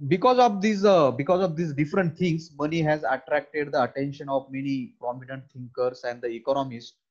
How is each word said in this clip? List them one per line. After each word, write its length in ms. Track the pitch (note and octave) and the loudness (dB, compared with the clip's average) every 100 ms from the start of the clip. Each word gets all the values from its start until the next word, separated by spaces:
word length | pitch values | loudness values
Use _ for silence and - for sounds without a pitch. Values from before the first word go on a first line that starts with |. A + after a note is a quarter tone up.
| C#3+ | -2
because 320 | F3+ B3+ B3 | 2 4 6
of 220 | A#3+ G3+ | 4 4
these, 240 | G#3 G#3 G3+ | 0 2 6
uh, 260 | F#3 C#3 | 6 6
because 300 | B2 C#3 F#3 | 2 0 2
of 120 | F#3+ D#3 | 0 -2
these 180 | E3+ | -4
different 440 | C#3 D3+ G3 F3+ - | -2 -2 0 0 0
things, 340 | F3+ D#3+ - C#3+ | -2 -2 -6 -6
money 240 | D3 E3 | -2 0
has 220 | D3+ D#3 | 0 0
attracted 680 | D3 C3 - D3 C#3+ D#3 C#3+ | -2 -4 -2 -4 -2 -6 -2
the 120 | C#3+ | 0
attention 460 | B2 C#3 C#3 C#3 C#3+ | -2 -2 -6 -8 -4
of 180 | C#3 C3+ | -4 -4
many 420 | C3+ C#3 C3+ A#2+ _ | -8 -6 -6 -8 _
prominent 500 | A#2+ B2+ B2+ C3 C3 | -10 -10 -12 -14 -14
thinkers 520 | C3 B2 B2 B2+ B2+ | -16 -12 -4 -4 -4
and 180 | B2 A#2+ | -8 -8
the 60 | A#2+ | -8
economists 680 | A2+ B2 C#3 C3+ A#2 A#2 _ _ | -6 -2 -2 -2 -8 -16 _ _